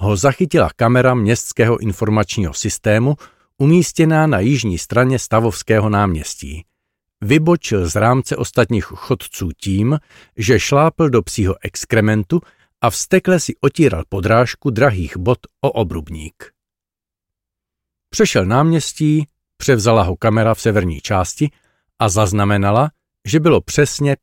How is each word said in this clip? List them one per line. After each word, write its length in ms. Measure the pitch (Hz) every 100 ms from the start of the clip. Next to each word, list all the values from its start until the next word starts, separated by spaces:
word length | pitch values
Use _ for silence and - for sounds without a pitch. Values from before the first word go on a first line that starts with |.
ho 160 | 98 101
zachytila 540 | 139 131 180 170 87 -
kamera 380 | 117 123 127
městského 640 | 123 104 117 - - 117 117
informačního 760 | 110 92 107 107 101 - 90
systému 640 | - 107 - - 107 127 147 - _ _ -
umístěná 680 | 139 175 170 - 160 156 156
na 140 | 110
jižní 380 | 104 139 110 85
straně 400 | - 104 127 131
Stavovského 680 | - 110 113 98 - 110 107
náměstí. 760 | 104 101 80 73 - 69 76 - _ _ _ _ _
Vybočil 680 | 104 151 156 175 - 104 87
z 80 | 101
rámce 400 | 110 131 - -
ostatních 480 | - - - 113
chodců 640 | - - - 123 - - 90 78
tím, 420 | - 98 110 151 - - _ -
že 240 | 98 113
šlápl 480 | - 143 160 - -
do 140 | 120
psího 340 | 95 - 95 92
exkrementu 760 | - - - 110 107 107 101 170 - _ _ _
a 100 | 120
vztekle 500 | - - 185 180 180
si 160 | - -
otíral 440 | 143 - 147 85 82
podrážku 600 | 98 90 113 120 - 143
drahých 460 | 107 139 98 80 -
bot 220 | 90 131 - _
o 120 | 139
obrubník. 800 | - 95 80 73 78 78 - - _ _ _ _ _ _ _ _ _ _ _ _ _ _ _ _
Přešel 340 | - 214 -
náměstí, 840 | 92 120 160 165 - - 151 151 147 _ _ -
převzala 460 | - 123 104 113
ho 140 | 90 87
kamera 380 | 113 110 113
v 60 | 110
severní 400 | 113 104 92 76
části 500 | - 101 90 - 147 - _ _ _ -
a 100 | 110
zaznamenala, 840 | 92 104 104 101 101 98 107 147 - _ _
že 160 | - 147
bylo 200 | 160 120
přesně 560 | - - 147 - 143 139